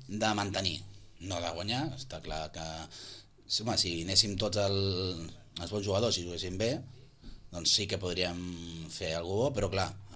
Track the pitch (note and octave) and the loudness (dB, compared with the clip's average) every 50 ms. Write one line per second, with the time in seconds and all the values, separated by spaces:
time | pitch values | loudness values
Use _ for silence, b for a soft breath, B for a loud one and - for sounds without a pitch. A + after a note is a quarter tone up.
0 | - - G2+ G#2 - G#2+ G#2 G#2 G2+ G2+ F#2 G2 G2 F#2 D#2+ D2 - - - - | -10 -6 -2 2 4 4 4 4 2 2 2 2 2 2 0 -2 -8 -10 -14 -16
1 | - - - - E2+ F#2+ F#2 E2+ E2+ E2+ E2 E2+ F#2 G#2 A#2 B2+ D3+ E3 - - | -18 -18 -16 -10 -6 -4 -2 0 0 -2 -2 -2 -2 -2 0 0 0 -2 -4 -6
2 | - - F2 D#2 D#2 D#2+ D#2 D#2 D#2 D#2 - E2 D#2+ D#2+ D#2+ D#2+ E2 - B B | -8 -8 -10 -10 -6 -6 -4 -4 -4 -6 -6 -8 -8 -6 -6 -8 -10 -10 B B
3 | B B B B B B - - - - - - A2 A#2 G#2+ - - F#2 E2+ E2 | B B B B B B -20 -20 -4 -2 -2 0 2 2 4 4 4 2 2 0
4 | E2+ F#2 G2 F#2+ - G#2+ G2 F2+ - - - G#2 G2+ G2 G2 G2 G2 G2 F#2+ F2+ | 0 4 4 6 6 4 4 2 2 2 4 4 4 4 4 4 4 2 2 2
5 | F#2+ F#2 F2+ E2 E2 D#2+ - - - - - - F2 E2 G#2+ G#2 G2 G#2 F#2+ G2 | 0 0 -2 -4 -6 -8 -10 -12 -16 -12 -8 -8 -6 -2 -2 0 2 4 4 4
6 | A#2 A#2 F#2 F2 F2 F2 F2 E2 F#2 F2+ F#2 F#2 G#2+ A#2 C#3 - - - - - | 4 4 2 2 0 -4 -6 -4 -4 -4 0 2 2 2 2 0 -4 -10 -14 -18
7 | - - - - B B B B B - - F2 E2 - - - G#2 F#2+ G#2 F2 | -18 -20 -20 -16 B B B B B -10 -8 0 2 4 4 4 4 2 0 0
8 | F#2+ F2+ F2 F2+ F2+ F2 F2 F2 F2+ F2+ F2+ E2 E2+ E2+ E2 E2 E2 D#2+ - - | 0 0 2 2 2 2 2 -2 -4 -4 -4 -6 -6 -8 -8 -8 -8 -8 -6 -4
9 | G2 E2 D#2+ E2+ E2+ F2 F#2+ G#2 B2 C#3+ C#3 A2 G2 F#2 F#2 F#2+ F#2 E2 - - | -4 -2 -2 -2 -2 0 2 2 2 2 2 2 2 2 2 2 0 0 -2 -8
10 | - - - | -14 -14 -12